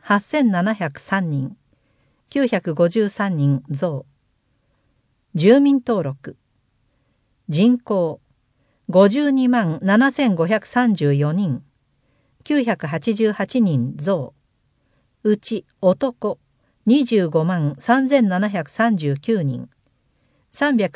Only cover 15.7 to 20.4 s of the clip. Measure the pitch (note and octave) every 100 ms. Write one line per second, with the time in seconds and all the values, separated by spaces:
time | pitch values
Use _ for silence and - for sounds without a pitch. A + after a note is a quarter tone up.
15.7 | _ F#3 F#3 F3+ - F3 - _ _ _
16.7 | _ - C#4 B3 A3 E3+ D#3+ E3 F3+ D3
17.7 | C#3+ - C4 C4 C#4 G#3+ F3+ G#3 G3 D3
18.7 | - A#3 G3 D3 C#3 - D3+ C#3+ B2 B2
19.7 | _ _ _ _ _ _ _